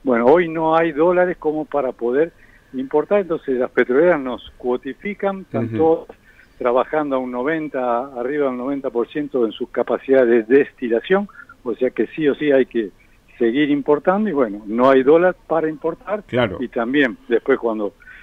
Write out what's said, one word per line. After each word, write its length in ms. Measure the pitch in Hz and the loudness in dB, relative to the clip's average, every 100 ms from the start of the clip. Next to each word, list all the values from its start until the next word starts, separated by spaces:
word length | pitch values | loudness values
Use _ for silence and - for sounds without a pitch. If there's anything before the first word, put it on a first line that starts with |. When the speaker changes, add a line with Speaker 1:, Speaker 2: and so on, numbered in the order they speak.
Speaker 1:
Bueno, 220 | 131 117 123 | -2 2 6
hoy 220 | 165 170 | 4 4
no 280 | 160 160 165 | -2 0 2
hay 180 | 170 | 2
dólares 440 | 143 170 180 180 170 | 2 2 4 0 -2
como 280 | 156 156 147 | -4 -4 -4
para 260 | 143 131 | -4 -4
poder 400 | - 117 131 165 - - _ _ | -4 -2 0 -2 -4 -20 _ _
importar, 480 | 131 135 151 151 208 | -10 -4 -2 0 0
entonces 380 | 170 160 - 123 | 0 -4 -4 -2
las 100 | 120 | -2
petroleras 480 | - 120 127 175 160 | -2 0 4 4 2
nos 320 | 131 113 - - | -2 -8 -12 -8
cuotifican, 840 | 123 127 139 - 202 196 196 190 | -4 -4 -6 -10 -10 -6 -6 -6
están 240 | 180 139 113 | -8 -6 -4
Speaker 2:
Ujú. 120 | 113 | 0
Speaker 1:
todas 400 | 160 170 - - _ _ _ - | 2 0 -4 -20 _ _ _ -6
trabajando 600 | 123 123 - 156 147 131 | 0 0 0 -2 -2 -4
a 20 | |
un 120 | 127 | -4
noventa, 720 | 123 131 160 151 135 123 120 139 123 | -4 -4 -4 -6 -4 -2 -2 -4 -8
arriba 300 | 123 147 139 | -6 -2 -2
del 100 | 123 | -2
noventa 320 | 127 139 127 | -6 -6 -4
por 200 | 117 113 | -4 -4
ciento 360 | - 147 131 110 | -6 -4 -2 -2
en 60 | |
su 180 | - 120 | -2 -6
capacidad 560 | 120 - 117 - 135 120 | -4 -2 -4 2 4 6
de 180 | 120 | 4
destilación, 840 | 110 139 147 - 120 113 - 190 202 - - - | 4 4 2 -2 -4 -2 0 -2 -2 -12 -20 -12
o 120 | 123 104 | -10 -4
sea 140 | 127 | -2
que 180 | - 110 | -2 -4
sí 200 | - 151 | -2 -2
o 60 | 117 | 0
sí 160 | 147 | 2
hay 160 | 135 123 | 2 2
que 240 | 117 101 - _ _ _ - | -2 -6 -10 _ _ _ -2
seguir 320 | 117 131 147 | 0 2 0
importando 600 | 147 135 151 180 196 214 | 0 2 0 2 0 0
y, 20 | |
bueno, 300 | 143 117 101 107 | 0 -2 -4 -6
no 240 | 117 127 | 2 4
hay 140 | 135 | 6
dólar 320 | 131 165 180 175 - | 6 6 4 0 -4
para 200 | 160 160 | -2 -2
importar. 560 | 151 165 165 - 208 - | -4 -6 -8 -8 -8 -4
Speaker 2:
Claro. 320 | 117 117 98 | -2 -2 -4
Speaker 1:
Y 80 | 120 | -6
también 480 | - 113 147 131 95 - | -4 -2 0 0 -2 -4
después 320 | 113 - 131 | -2 0 0
cuando 360 | 117 110 101 - - - | -2 -4 -6 -8 -20 -20